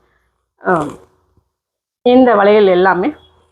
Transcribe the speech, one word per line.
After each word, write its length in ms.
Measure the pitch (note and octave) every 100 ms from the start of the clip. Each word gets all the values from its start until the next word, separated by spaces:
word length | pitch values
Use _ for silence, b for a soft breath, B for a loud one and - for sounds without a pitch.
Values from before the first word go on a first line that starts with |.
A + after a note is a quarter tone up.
| _ _ _ _ _ _
அஹ், 300 | F#3+ E3+ D3 B2+ _ _ _ _ _ _ _ _ _ _ B3
இந்த 300 | B3+ B3 G#3
வளையல் 320 | G3+ G#3+ G3
எல்லாமே 420 | F3+ F#3+ F3 D4 - _ _ _